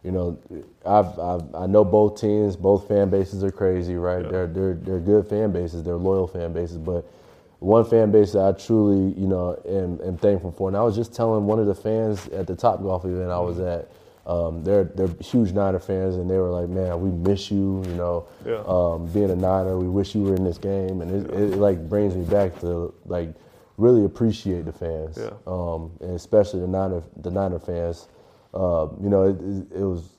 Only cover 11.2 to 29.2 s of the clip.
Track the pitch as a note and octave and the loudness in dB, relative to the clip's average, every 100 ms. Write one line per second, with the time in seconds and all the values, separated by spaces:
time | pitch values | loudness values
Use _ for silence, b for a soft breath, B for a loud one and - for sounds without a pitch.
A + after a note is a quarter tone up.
11.2 | A2+ A2 G2+ A2 G#2 G2 G#2+ A2 A2 G2+ | 0 2 2 2 2 0 -2 -2 -2 -4
12.2 | - G2 F2+ F#2 A#2+ F#2 G2 F#2 F#2 F2+ | -8 -8 -6 0 0 0 -2 -4 -4 -4
13.2 | F2+ F2 F2 F2 F2+ E2+ - - - _ | -4 -2 -4 -4 -4 -4 -8 -20 -20 _
14.2 | - F2 E2 E2 E2 G2+ F2 G2 F#2+ E2+ | -6 -2 -2 -4 2 2 2 -2 -4 -4
15.2 | - B2 G#2 G2 G2 F#2 - F#2+ F#2+ F#2 | -2 0 2 0 0 -2 -2 -2 -2 -2
16.2 | F2+ F#2+ F2+ F2+ F2 F#2 F#2 F2 F#2+ F2 | 0 0 0 -2 -4 -2 -2 -2 -2 0
17.2 | F2+ G2 - G2+ G2 F#2+ F#2 F2 F2 F2 | 0 0 -2 -2 0 -2 -4 -4 -2 -4
18.2 | - B - A2+ G#2 F2+ F2 E2 E2+ F#2+ | -6 B -8 -6 0 2 2 0 -2 0
19.2 | G2+ F2+ F#2+ F#2+ F#2 F#2 F2+ G2 G2 G#2+ | 2 2 2 2 0 -2 0 -2 0 0
20.2 | G2 F#2+ F#2 E2+ G2 G2 F#2 F#2 E2+ G2 | 0 2 0 -2 -4 -4 -4 -6 -4 -6
21.2 | - F#2+ G#2 F#2+ G2+ F2+ D#2+ G#2 G2+ F#2 | -4 0 0 4 2 2 -2 0 0 -2
22.2 | E2+ G2+ G2 E2+ F2 E2+ F2 - - F2 | 0 2 0 -2 -6 -4 -6 -10 -8 -6
23.2 | E2 - b b b - A#2 A#2+ G2+ - | -6 -12 b b b 2 6 6 4 2
24.2 | A2+ G#2+ G2+ F2+ E2 - E2 D#2+ D#2+ E2 | 0 0 -4 -6 -6 -8 -8 -6 -8 -10
25.2 | A2 G#2 - F2+ F2 E2 E2 E2+ F2+ F2 | -12 -12 -8 -6 -4 -6 -8 -12 -10 -10
26.2 | - G#2+ G2+ F#2 F2+ F#2+ F#2+ F2 E2 - | 2 4 4 -2 -2 -2 -2 -4 -8 -12
27.2 | - F#2+ F#2+ F2 - E2+ E2+ E2+ - b | -6 -4 -2 -4 -6 -4 -4 -6 -14 b
28.2 | b b b F#2+ F2+ E2+ D#2 - G2+ G2 | b b b -4 0 0 -2 -4 0 4